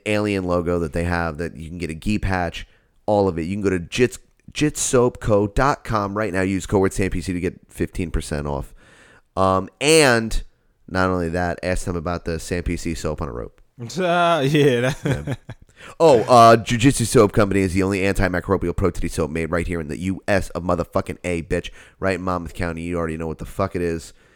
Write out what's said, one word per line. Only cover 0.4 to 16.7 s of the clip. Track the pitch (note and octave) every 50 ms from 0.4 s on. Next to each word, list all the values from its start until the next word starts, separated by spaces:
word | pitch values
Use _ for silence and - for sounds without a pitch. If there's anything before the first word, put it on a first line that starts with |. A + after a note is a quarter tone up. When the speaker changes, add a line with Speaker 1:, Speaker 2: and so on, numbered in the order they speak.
| F#2
Speaker 1:
logo | F2+ F2 F2+ E2+ E2 F2 F2
that | E2+ D#2+ D#2
they | E2+ E2+
have | F2 F2 E2+ E2+ E2 D#2+ D2+
that | E2+ E2 -
you | - E2 D#2
can | E2+ F2
get | D#2+ D2+
a | D#2+
gi | D#2+ - G#2 G#2+ G2+
patch, | - F#2+ F#2+ F#2 F2 E2+ - - - - _ _ _ _ _ _ _
all | - G#2+ G#2 G2+
of | F#2+ E2+ D#2+
it. | E2
You | E2 G2
can | G#2 G2+
go | G2
to | F#2 F2+
Jits-, | E2+ - - - B2 A#2+ - - - _ _ _ _ - -
jitsoapco | - D3+ D3+ - - - - - B2 A#2+ B2 - - - A2+ G#2+ G2+ G#2 G2+ -
dot | - C3 C#3 C#3 - -
com | - A2+ G#2+ G2+ G2 G2
right | G#2 A2 G2+ E2+
now. | F#2+ F#2+
Use | F#2+ G2 F#2 E2+
code | - - G2 F#2+
word | F#2+ -
S | -
A | G#2
M | F#2
P | - F#2
C | D#2 F#2+ F2+
to | F2
get | E2+ F2+ - - _ _
fifteen | - - F2+ - - - F#2+ E2 -
percent | E2 D#2+ - D#2 D2 D2
off. | D2 C#2+ C#2 C#2 - - - - - - - - - - - _ _ _
Um, | F#2 F#2+ F#2+ F#2+ F#2+ F#2+ - - _
and | - C#3+ D#3+ D#3+ D3+ C3+ A#2+ A#2 A2+ A2 - - - - _ _ _ _ _ _ _ -
not | - F#2 F#2 F#2
only | F#2 F2+ F2 E2
that, | E2 F2+ F2 F2 E2 - -
ask | F2+ F#2 F2+ -
them | - F2+
about | E2+ D2+ F2 E2+ E2+ -
the | - E2
S | D#2+ - - F2+
A | F2
M | E2+
P | - E2+
C | D#2+ - E2+ E2
soap | D#2 - D#2+ D#2 D2+ E2
on | C#2+
a | A1+
rope. | A#1+ - - - _ _
Speaker 2:
<laughs> | _ _ - A#2+ A2+ - D#3+
Uh, | F#3 F3 E3+ F3 F3 E3+ E3+ D#3+ C3+
yeah. | C#3+ D3+ D3+ C#3+ D3 B2+ A#2 A#2+ B2+ C#3+
That | - - D3+ C3 C#2+ D#2
Speaker 1:
Yeah. | C#3+ C3 - - - - - - - _ - - - - -
Oh, | E3 D#3+ C#3 A2+ G2+
uh, | - B2+ A#2+ A#2 A2+ A#2 A#2
Jiu-Jitsu | G2+ -